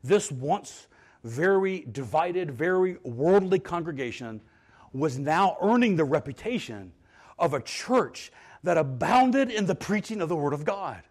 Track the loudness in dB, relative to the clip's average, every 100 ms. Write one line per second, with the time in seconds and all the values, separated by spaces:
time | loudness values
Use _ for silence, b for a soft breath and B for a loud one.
0 | 2 0 0 -8 -4 -4 -6 -20 -20 b
1 | b b -12 0 2 4 2 -2 -8 -10
2 | -2 0 0 -2 -4 -4 0 2 0 -2
3 | -10 -2 4 4 4 0 0 -6 -4 -6
4 | -6 -6 -12 -12 -16 b b b b -4
5 | -2 -2 0 4 2 2 2 4 4 2
6 | 2 0 -2 -10 -6 -6 -6 -12 -14 -20
7 | B B B B 0 0 -6 -10 0 2
8 | 2 -6 -18 B B B 0 2 2 -2
9 | 4 6 6 4 2 0 0 -2 -2 -4
10 | -2 -4 -2 0 0 -2 -4 -4 -6 -10
11 | -18